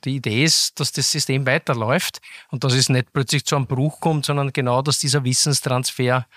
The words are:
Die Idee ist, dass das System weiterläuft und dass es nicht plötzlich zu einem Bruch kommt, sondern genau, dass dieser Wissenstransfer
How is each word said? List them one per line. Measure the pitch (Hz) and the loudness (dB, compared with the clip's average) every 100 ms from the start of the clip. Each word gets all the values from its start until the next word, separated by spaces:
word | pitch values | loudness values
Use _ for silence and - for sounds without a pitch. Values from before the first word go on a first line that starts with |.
Die | 135 | -6
Idee | 135 120 113 | -4 -2 2
ist, | 160 - - - | 2 2 0 -2
dass | - | -4
das | - - | -2 -2
System | 147 - 135 131 | 0 0 0 2
weiterläuft | 156 - 117 110 165 - - - - - | 0 0 -2 0 0 -2 -8 -16 -20 -10
und | 127 | -2
dass | 135 | 2
es | 127 123 | 4 4
nicht | 127 - | 2 0
plötzlich | 139 - 147 | -4 -2 -2
zu | - 143 | 0 -2
einem | 123 | 0
Bruch | 131 151 - | -2 -2 -2
kommt, | 165 151 139 | -2 0 0
sondern | 143 139 | -2 -2
genau, | 139 123 123 | -2 0 0
dass | 147 - | 0 0
dieser | 143 143 | 0 0
Wissenstransfer | 127 127 151 139 135 127 - - 123 127 - | 2 0 2 0 0 -2 -2 0 0 0 -2